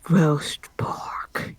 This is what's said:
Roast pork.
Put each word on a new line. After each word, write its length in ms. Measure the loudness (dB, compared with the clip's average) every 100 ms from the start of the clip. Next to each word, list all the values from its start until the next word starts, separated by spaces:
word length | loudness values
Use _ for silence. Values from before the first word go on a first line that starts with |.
| 4
Roast 600 | 4 6 4 -2 -12 -14 _
pork. 760 | -6 -6 -8 -10 -10 -10 -10